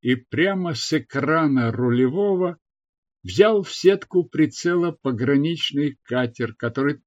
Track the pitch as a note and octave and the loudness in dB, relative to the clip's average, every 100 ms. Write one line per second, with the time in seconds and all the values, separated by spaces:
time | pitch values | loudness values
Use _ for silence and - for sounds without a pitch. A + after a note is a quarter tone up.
0 | A#2+ B2+ - - F3+ F#3+ F3 C#3+ - D3+ | -2 -2 -2 -2 0 0 -4 -6 -4 -4
1 | A#2+ C3+ D3 D#3+ D#3 C3 A#2 A2 B2 A#2+ | -4 -4 0 0 2 2 0 0 0 2
2 | B2+ D#3+ G3+ F#3 F3+ - _ _ _ _ | 2 0 0 0 -2 -6 _ _ _ _
3 | _ _ F#2+ F#2+ G#3+ G#3+ F3+ - F#3 G3 | _ _ -8 4 4 4 -2 2 2 2
4 | - F3+ D3 C#3+ D3+ - F3 F3 E3+ D#3+ | 0 -2 -2 0 0 0 -2 0 -2 -4
5 | C3+ A#2 B2+ C#3 D#3 E3+ - C#3+ C#3+ - | -6 -2 2 2 2 -2 -4 -2 -4 -6
6 | - B2+ B2 - A#2 - A#2 A#2 C#3 D3 | -4 -2 -2 -4 -8 -4 -6 -2 -2 -4